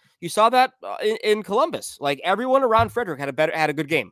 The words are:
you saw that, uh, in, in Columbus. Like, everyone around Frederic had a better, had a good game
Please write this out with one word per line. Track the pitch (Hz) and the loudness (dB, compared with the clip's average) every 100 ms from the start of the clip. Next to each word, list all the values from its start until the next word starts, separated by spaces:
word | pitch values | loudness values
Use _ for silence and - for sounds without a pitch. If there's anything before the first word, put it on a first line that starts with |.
| _ _ | _ _
you | 170 | -6
saw | - 220 | 2 4
that, | 254 254 _ | 4 2 _
uh, | - - | -12 -6
in, | 214 226 | -4 -2
in | - 214 | 0 -2
Columbus. | 185 208 330 131 - - | 0 0 0 -2 -10 -6
Like, | 143 143 | -4 -2
everyone | 170 202 254 262 | -2 -2 2 2
around | 262 220 226 | 4 2 2
Frederic | - 220 139 | -2 -6 -6
had | 139 | -6
a | |
better, | 131 156 160 | -2 0 0
had | 156 | -2
a | |
good | 147 147 | -2 -2
game | 156 95 | -2 -2